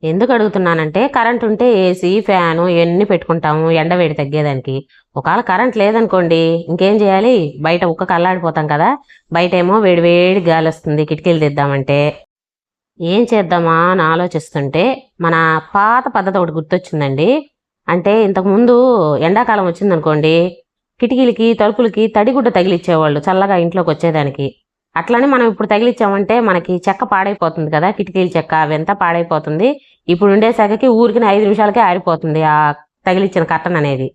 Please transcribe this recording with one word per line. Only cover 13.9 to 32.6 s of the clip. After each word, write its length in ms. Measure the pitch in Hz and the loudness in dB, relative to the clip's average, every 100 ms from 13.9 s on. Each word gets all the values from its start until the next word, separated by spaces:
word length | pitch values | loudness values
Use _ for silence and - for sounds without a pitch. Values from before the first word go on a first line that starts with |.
అని 120 | 185 160 | 2 0
ఆలోచిస్తుంటే, 680 | 165 180 160 - 156 139 156 214 269 _ _ 170 | 0 -2 -6 -8 -6 -4 0 -2 -2 _ _ -2
మన 80 | 165 165 160 156 202 | 0 0 0 -2 0
పాత 260 | 208 240 254 226 | 2 0 0 -4
పద్ధతి 220 | 190 190 | -2 -2
ఒకటి 140 | 170 160 | -2 -4
గుర్తొచ్చిందండి. 680 | 156 180 180 160 143 135 170 285 285 _ _ _ - | -4 -6 -4 -4 -4 0 0 0 -4 _ _ _ -4
అంటే, 220 | 175 175 214 208 | -2 0 2 2
ఇంతకుముందు 480 | 196 185 196 240 240 254 233 156 139 160 | 0 0 2 4 4 4 2 0 0 0
ఎండాకాలం 380 | 196 240 214 185 | 0 0 0 -2
వచ్చిందనుకోండి, 640 | 170 202 170 151 151 156 165 175 175 _ _ _ _ | -2 -2 0 0 0 2 2 0 -4 _ _ _ _
కిటికీలకి, 460 | 240 247 254 214 226 226 | -2 2 0 2 0 2
తలుపులకి 440 | 214 214 233 190 220 220 | 0 0 -2 0 0 2
తడిగుడ్డ 340 | 214 269 240 185 | 0 2 0 0
తగిలిచ్చేవాళ్ళు 640 | 180 175 170 165 156 147 147 | 0 -2 0 0 2 0 0
చల్లగా 300 | 185 196 190 | 0 0 0
ఇంట్లోకి 260 | 170 180 170 | 0 -2 -2
వచ్చేదానికి. 540 | 156 170 156 143 135 139 - _ _ _ - | -2 -2 -2 -4 -4 -8 -8 _ _ _ -6
అట్లనే 280 | 170 233 269 | -2 0 2
మనం 140 | 269 233 | 2 0
ఇప్పుడు 160 | 202 214 | 0 0
తగిలిచ్చామంటే, 640 | 208 240 220 208 196 190 226 233 | 0 0 0 0 0 0 0 2
మనకి 240 | 180 170 180 185 | -2 -2 -4 -2
చెక్క 180 | 196 208 | -2 -2
పాడైపోతుంది 560 | 202 196 196 165 165 151 151 | -2 -2 -2 -4 -2 -2 0
కదా, 120 | 175 208 | 0 -2
కిటికీల 320 | 190 190 180 170 | -4 -2 -2 -2
చెక్క 180 | 151 156 151 | -2 -2 0
అవంతా 280 | 151 165 196 | -2 -2 -2
పాడైపోతుంది. 680 | 175 170 170 156 151 151 226 277 _ _ - | 0 -2 -2 -4 -4 -2 0 -2 _ _ -4
ఇప్పుడు 160 | 170 202 196 | 0 2 4
ఉండే 140 | 220 240 | 2 2
శాఖకి 300 | 208 214 262 226 | 0 2 2 4
ఊరికిన 260 | 233 214 226 | 2 2 2
ఐదు 100 | 202 214 | 2 2
నిమిషాలకే 340 | 214 214 208 208 | 2 2 2 2
ఆరిపోతుంది 540 | 175 185 160 160 151 156 | 0 -2 -4 -2 -2 2
ఆ 40 | 151 | 2